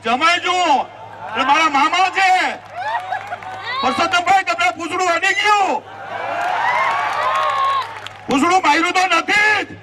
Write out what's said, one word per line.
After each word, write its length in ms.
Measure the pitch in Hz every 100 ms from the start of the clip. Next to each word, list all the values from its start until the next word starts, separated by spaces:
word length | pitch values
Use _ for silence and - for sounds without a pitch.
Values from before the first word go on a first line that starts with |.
જમાઈ 360 | 226 247 330 349
છું 420 | 359 359 349 262 - - - - -
એટલે 160 | 226
મારા 260 | 269 294 320
મામા 400 | 277 285 349 370
છે. 480 | 370 381 370 294 202 - - - - - - - - - - 453 508
પરસોત્તમભાઈ, 600 | 554 - 339 349 359 381
તમને 280 | 359 339 349
પૂછડું 400 | 320 330 359 370
અડી 220 | 330 392
ગયું, 500 | - 415 415 370 262 - - - - - - - - - - - - - - - - 147 - 139 143 - - - - -
પૂછડું 340 | 269 330 370
માર્યું 300 | 330 302 339
તો 140 | 359 370
નથી 580 | 339 - 403 427 415 311
જ. 120 | -